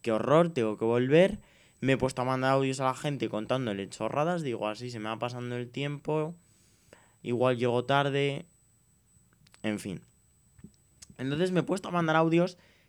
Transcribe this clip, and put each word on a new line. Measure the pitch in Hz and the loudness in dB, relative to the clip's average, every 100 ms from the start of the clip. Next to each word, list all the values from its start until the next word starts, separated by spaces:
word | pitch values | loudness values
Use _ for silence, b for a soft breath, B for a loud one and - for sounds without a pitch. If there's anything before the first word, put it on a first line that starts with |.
"qué | 117 | -2
horror, | 110 113 156 170 | 0 4 4 4
tengo | 151 110 104 | 2 -2 0
que | |
volver". | 113 120 127 156 196 208 b b b b | 2 2 4 6 6 2 b b b b
Me | 127 | 0
he | 131 | 2
puesto | 131 127 | 0 -2
a | |
mandar | 127 131 131 | -2 0 2
audios | 135 135 131 | 2 2 0
a | |
la | 131 | -2
gente | 127 151 135 120 | 0 -4 -2 -4
contándole | 107 110 131 120 98 98 | -4 -2 -2 -2 -4 -6
chorradas, | - 113 131 165 175 | -6 -4 0 -2 -2
digo, | 143 113 107 | -4 -4 -4
"así | 110 123 | -6 -10
se | 113 | -8
me | 107 | -8
va | 113 | -6
pasando | 123 123 123 120 | -6 -6 -8 -6
el | 120 | -6
tiempo, | 139 143 143 156 156 156 170 b b b b b b b b | -6 -6 -6 -4 -2 -4 -10 b b b b b b b b
igual | - 120 127 120 | -4 2 2 2
llego | 123 120 | 0 0
tarde", | 120 139 139 139 139 139 - _ _ _ _ _ _ _ _ _ _ _ | 2 2 2 0 -2 -4 -12 _ _ _ _ _ _ _ _ _ _ _
en | 110 101 | -6 -6
fin. | 101 85 _ _ _ _ _ - - _ _ _ - - | -6 -10 _ _ _ _ _ -20 -20 _ _ _ -20 -10
Entonces | 131 147 185 | -6 -2 0
me | 180 | 0
he | |
puesto | - 180 - | 0 -4 -2
a | |
mandar | 175 160 160 | -2 2 4
audios | 165 170 175 - b b | 6 4 2 -4 b b